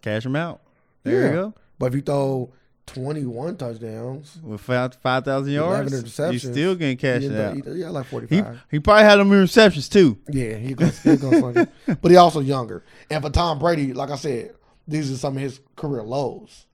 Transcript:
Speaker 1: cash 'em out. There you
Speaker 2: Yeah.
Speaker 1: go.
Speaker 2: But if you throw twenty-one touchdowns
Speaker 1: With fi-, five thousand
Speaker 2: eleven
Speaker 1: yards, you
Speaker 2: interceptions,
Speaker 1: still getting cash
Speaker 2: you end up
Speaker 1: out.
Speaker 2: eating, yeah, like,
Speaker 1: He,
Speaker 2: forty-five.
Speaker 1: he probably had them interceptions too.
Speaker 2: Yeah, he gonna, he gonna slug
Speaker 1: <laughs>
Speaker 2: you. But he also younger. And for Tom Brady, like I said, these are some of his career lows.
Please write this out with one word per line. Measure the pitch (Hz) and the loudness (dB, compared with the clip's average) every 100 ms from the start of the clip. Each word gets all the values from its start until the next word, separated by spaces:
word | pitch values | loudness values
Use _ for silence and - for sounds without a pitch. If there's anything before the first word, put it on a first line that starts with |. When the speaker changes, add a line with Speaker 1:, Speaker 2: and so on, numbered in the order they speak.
Speaker 1:
cash | - 107 123 | -6 -6 -4
'em | 143 | -6
out. | 170 - _ _ _ _ | -6 -12 _ _ _ _
There | - | -2
you | 381 330 | 0 0
Speaker 2:
Yeah. | |
Speaker 1:
go. | 156 196 214 _ _ | 0 -6 -10 _ _
Speaker 2:
But | 127 | -4
if | |
you | 131 | -4
throw | 139 143 135 135 123 _ _ _ - | -4 -4 -2 -4 -8 _ _ _ -20
twenty-one | 135 131 151 135 117 160 175 | -12 -10 -8 -8 -8 -10 -10
touchdowns | 123 113 113 110 120 131 147 170 | -10 -10 -14 -12 -12 -14 -18 -20
Speaker 1:
With | 160 104 | -14 -14
fi-, | - 127 127 - | -4 -4 -4 -6
five | 131 127 | -2 -2
thousand | 131 135 135 | -2 -4 -2
Speaker 2:
eleven | 143 160 196 139 | -2 -2 -2 -2
Speaker 1:
yards, | |
you | 135 | -6
Speaker 2:
interceptions, | 113 113 147 123 131 | -8 -6 -4 -4 -6
Speaker 1:
still | 123 170 | -4 -2
getting | 185 156 127 | -2 -4 -4
cash | 143 123 | -2 -2
Speaker 2:
you | 139 | -4
end | 135 | -4
up | 135 | -4
Speaker 1:
out. | 143 | -6
Speaker 2:
eating, | 143 156 | -10 -10
yeah, | 160 | -8
like, | 156 123 | -10 -10
Speaker 1:
He, | |
Speaker 2:
forty-five. | 127 113 165 202 117 _ | -10 -2 -2 -2 -10 _
Speaker 1:
he | 151 | -4
probably | 151 208 | 4 8
had | 208 202 | 10 8
them | 196 | 6
interceptions | 202 185 - 214 151 131 | 6 6 6 6 4 0
too. | 208 165 104 - | 4 4 2 -6
Speaker 2:
Yeah, | 139 117 110 | -6 -6 -8
he | 120 | -10
gonna, | 135 175 | -2 -2
he | - - 320 | 0 2 2
gonna | 135 330 | 4 2
slug | - - | 2 0
Speaker 1:
<laughs> | 339 _ - | -2 _ -6
Speaker 2:
you. | - | -2
But | - | 6
he | 175 | 8
also | 175 160 | 8 4
younger. | 135 135 117 90 _ _ _ | -4 -4 -6 -12 _ _ _
And | 151 | -8
for | 147 | -4
Tom | 143 170 147 | -2 -2 0
Brady, | 165 165 139 | -2 0 -2
like | 127 139 | -6 -8
I | 143 | -8
said, | 156 120 - - _ _ - | -6 -8 -10 -18 _ _ -8
these | 156 143 | -6 -6
are | 131 | -6
some | 147 135 | -6 -6
of | |
his | 139 123 _ _ | -8 -10 _ _
career | 151 135 | -8 -8
lows. | 107 131 131 - - _ _ | -6 -6 -6 -8 -20 _ _